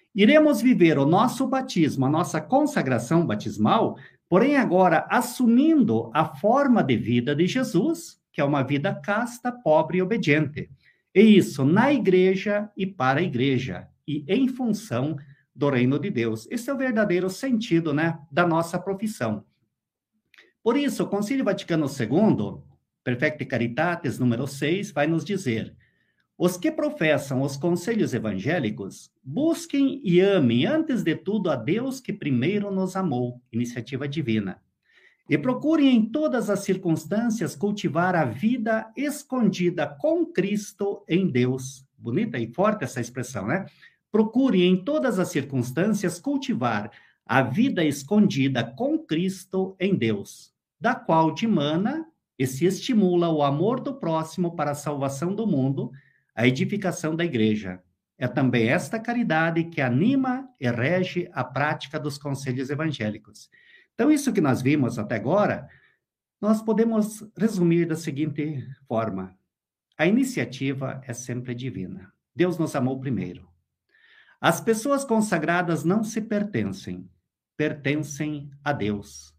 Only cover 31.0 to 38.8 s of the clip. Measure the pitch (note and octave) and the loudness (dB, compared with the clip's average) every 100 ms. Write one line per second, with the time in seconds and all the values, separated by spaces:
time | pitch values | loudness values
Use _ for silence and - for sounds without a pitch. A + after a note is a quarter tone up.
31 | E3+ D3+ F#3+ G#3+ E3+ C3 A2+ G#3+ C4 B3+ | -2 -2 -4 -2 -2 -2 -2 -2 -4 -8
32 | - - D3+ B2 D3 G#3 G3+ F#3+ F#3 F#3+ | -10 -6 -2 0 0 0 -2 -2 -2 -2
33 | F3+ B2 B2 - _ A2+ A#2+ - A2 B2+ | -2 -2 -4 -8 _ -6 -6 -6 -8 -8
34 | C#3+ D3 B2+ A2 F#2+ - _ _ _ _ | -6 -4 -2 -2 -2 -8 _ _ _ _
35 | _ _ - D3 B3+ B3+ D4 D#4+ C4+ A#3+ | _ _ -2 -2 0 -2 0 4 4 4
36 | G#3+ D4+ D4+ A#3+ F#3+ G3 - F#3 F3 D#3 | 2 0 -2 0 -2 -2 -2 -2 0 -2
37 | - G#3 A#3+ G#3 D#3+ - G3+ G#3 D#3+ D3 | -2 -2 -2 -2 -4 -4 -4 -2 -2 0
38 | F3+ F3 C3 A2 A3 B3+ A3 A3 | 2 2 0 -2 -2 0 0 -2